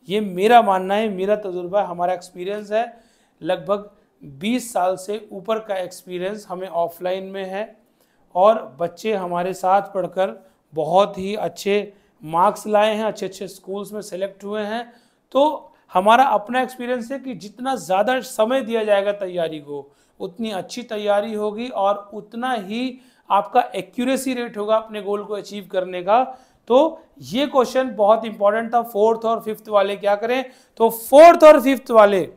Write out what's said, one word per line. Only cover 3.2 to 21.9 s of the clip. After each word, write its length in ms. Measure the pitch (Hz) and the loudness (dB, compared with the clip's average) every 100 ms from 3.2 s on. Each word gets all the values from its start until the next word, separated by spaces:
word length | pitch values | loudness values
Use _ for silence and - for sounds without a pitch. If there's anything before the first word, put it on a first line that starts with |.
| _ _ | _ _
लगभग 500 | 160 180 160 202 202 _ _ _ | -6 -6 -2 -6 -6 _ _ _
बीस 500 | - 135 196 247 240 | -20 -10 -4 -4 -4
साल 240 | 196 180 185 | -2 -2 -2
से 300 | 185 208 214 | -6 -10 -10
ऊपर 260 | 202 190 220 | -16 -6 -6
का 180 | 220 190 | -4 -8
एक्सपीरियंस 720 | 180 - - 180 185 214 202 | -8 -12 -12 -8 -8 -8 -12
हमें 200 | 180 185 | -12 -8
ऑफलाइन 560 | 165 170 - 185 185 | -4 -4 -4 -6 -6
में 200 | 190 196 | -8 -12
है 320 | 190 190 220 - _ _ _ _ _ | -10 -8 -10 -14 _ _ _ _ _
और 280 | 180 196 226 - - | 4 4 4 -2 -8
बच्चे 340 | 170 175 214 | -8 -6 -4
हमारे 380 | 208 180 175 185 | -4 -4 -4 -4
साथ 280 | 185 185 196 196 | -4 0 0 0
पढ़कर 400 | 196 175 185 196 - _ _ _ | -6 -6 -4 -4 -4 _ _ _
बहुत 460 | 147 151 180 202 180 | -6 0 2 2 0
ही 160 | 190 208 | -8 -6
अच्छे 560 | 175 - 202 202 202 - _ _ | -8 -6 -2 -2 -2 -14 _ _
मार्क्स 440 | 151 165 196 208 - | -4 2 2 2 0
लाए 280 | 208 214 | 2 2
हैं, 100 | 214 | 0
अच्छे 220 | 220 208 190 | -4 -6 -10
अच्छे 200 | 190 190 | -10 -14
स्कूल्स 440 | - - 196 196 | -14 -12 -12 -10
में 80 | 208 | -14
सिलेक्ट 420 | 190 180 190 190 | -12 -8 -8 -10
हुए 180 | 202 214 | -10 -8
हैं। 300 | 208 226 240 _ _ _ _ | -6 -8 -10 _ _ _ _
तो 380 | 262 294 285 - _ _ | 0 0 0 -12 _ _
हमारा 320 | 185 196 233 269 | 0 4 6 4
अपना 340 | 214 208 247 | 2 -2 -4
एक्सपीरियंस 480 | 254 - 240 254 220 | -4 -6 -6 -6 -6
है 60 | 269 | -12
कि 160 | 269 | -10
जितना 400 | 208 202 202 254 262 | -14 -14 -10 -6 -6
ज़्यादा 420 | 156 190 214 254 | -2 0 0 -2
समय 380 | - - 220 262 | -4 -2 0 0
दिया 200 | 220 226 | -2 -4
जाएगा 280 | 214 202 202 | 2 2 2
तैयारी 460 | 202 190 175 165 156 | -4 -6 -4 -4 -6
को, 260 | 143 143 139 _ _ _ | -12 -14 -14 _ _ _
उतनी 300 | 190 185 220 | -14 -8 -8
अच्छी 300 | 196 175 - | -8 -10 -12
तैयारी 500 | 240 214 208 202 220 | -10 -6 0 0 0
होगी 340 | 214 208 208 247 | -4 -6 -6 -8
और 420 | 196 196 | -2 0